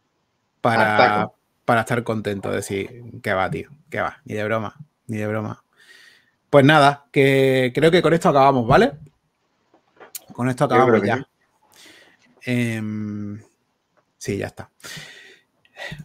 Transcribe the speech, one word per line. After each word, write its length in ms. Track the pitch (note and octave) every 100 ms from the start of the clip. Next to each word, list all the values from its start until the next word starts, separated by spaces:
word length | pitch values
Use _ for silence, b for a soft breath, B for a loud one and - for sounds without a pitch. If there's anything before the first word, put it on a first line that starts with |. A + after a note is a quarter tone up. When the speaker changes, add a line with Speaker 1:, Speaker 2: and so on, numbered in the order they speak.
| _ _ _ _ _ _
Speaker 1:
para, 320 | B2 A2+ G#2+ G#2+
Speaker 2:
Hasta 300 | A2 G#2 G#2+
con- 80 | _ _ _
Speaker 1:
para 160 | - A#2
estar 240 | A2 A#2+
contento. 480 | A#2 A2 G#2 G2 G2+
Decir, 500 | G2 G2+ G2 F#2+ - A#2+ A#2
que 120 | A2+
va, 160 | F#2+ F#2
tío, 200 | - - - _
que 100 | G#2+
va, 220 | F#2 -
ni 100 | B2
de 100 | G#2+
broma, 320 | G#2+ A2+ G2+ _ - _ -
ni 80 | G#2+
de 100 | G#2+
broma. 380 | A2 G#2+ - _ b b b b b b b _
Pues 160 | C#3+
nada, 420 | C#3 D#3 C#3 C#3 _
que 600 | D3 C#3 C3+ C3+ C3 B2+
creo 160 | C3+ D#3+
que 100 | F3
con 140 | D#3
esto 140 | E3+ F3+
acabamos, 360 | C#3 C#3 C3+ A2+
¿vale? 240 | D3+ B3 - - _ _ _ _ _ _ _ _ _ - - _
Con 160 | - B2
esto 180 | B2+ C#3+
Speaker 2:
Yo 20 |
creo 140 | B2+
Speaker 1:
acabamos 180 | B2+ A2
Speaker 2:
que 60 | G2+
Speaker 1:
ya. 80 | A#2
Speaker 2:
sí. 80 | C3+ _ _ _ _ b b b b b b _ -
Speaker 1:
Em, 920 | B2 A#2+ A2+ G#2+ G#2+ G#2 G#2 G#2 G#2 - _ _ _ _ _ _ _
sí, 180 | - G2+
ya 100 | G2+
está. 240 | - - _ B B B B B B B _ _ B B B